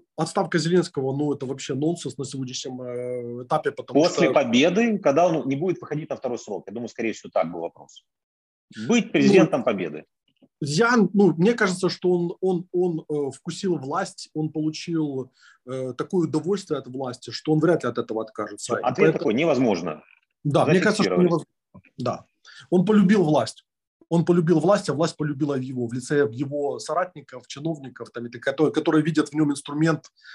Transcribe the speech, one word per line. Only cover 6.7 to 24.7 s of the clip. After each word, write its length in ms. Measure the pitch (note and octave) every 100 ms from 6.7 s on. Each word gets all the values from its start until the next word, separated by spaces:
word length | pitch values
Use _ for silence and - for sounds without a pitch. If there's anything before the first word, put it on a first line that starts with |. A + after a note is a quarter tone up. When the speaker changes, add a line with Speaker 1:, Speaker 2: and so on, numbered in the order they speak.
Speaker 2:
думаю, 160 | A2 A2+
скорее 240 | - A2+
всего, 180 | G2 -
так 200 | G2 E2
был 80 | F2
вопрос. 440 | E2 - C#2 - _ _ _ _ _ _ _ - A2+
Быть 160 | A#3+ A#3
Speaker 1:
Ну, 40 |
Speaker 2:
президентом 500 | E3+ C#3+ G3 D#3+ C#3+
победы. 420 | A#2 G2+ E2+ D2 - _ _ _ _ -
Speaker 1:
я, 360 | C#3 D3 A#3 B3 F#3
ну, 200 | G3+ G3 D#3
мне 160 | F#3+
кажется, 340 | A#3 G3+ F3+ F3+
что 220 | - F3+
он, 260 | F3 F3 -
он, 260 | F#3+ F3+ -
он, 320 | F3+ F3+ D#3+ -
э, 220 | D3+ C#3
вкусил 480 | C3+ - D#3+ G3 D#3+
власть, 520 | C3 E3+ F#3+ - -
он 160 | D#3 D#3
получил, 800 | D#3 D#3 D3+ - E3 D3+ C3 B2+ _ _ _ -
э, 260 | C3 C3 B2
такое 300 | D3 F#3+ D#3+
удовольствие 520 | D3+ D#3 G3+ - C#3+
от 100 | B2+
власти, 420 | C3 C3 A#2 -
что 220 | - -
он 80 | D#3
вряд 240 | E3 D#3+
ли 60 | B2
от 80 | A#2
этого 240 | A#2+ A2
откажется. 420 | A2 - G#2 G2+ -
Speaker 2:
Всё, 40 | A2
Speaker 1:
И 40 |
Speaker 2:
ответ 140 | A2 B2+
Speaker 1:
поэтому 220 | D#3 D#3
Speaker 2:
такой: 160 | C#3+
невозможно. 680 | A2 E3 C3 B2+ F2+ E2+ D2 - _ _ _
Speaker 1:
Да, 240 | D3+ D3 C3
мне 140 | F#3
кажется, 240 | G#3 G#3
что 100 | G3
Speaker 2:
Зафиксировались. 140 | F3+ F3+
Speaker 1:
невозможно. 600 | E3 - _ _ F#2+ _ -
Да. 260 | A#2+ F2 - _ _ - -
Он 140 | F3+
полюбил 380 | F3+ G#3+ F#3 G#3+
власть. 420 | D#3 D3 A2+ - _ _ _ _ -
Он 140 | E3+
полюбил 360 | E3 F3 E3 D#3+
власть, 280 | D#3+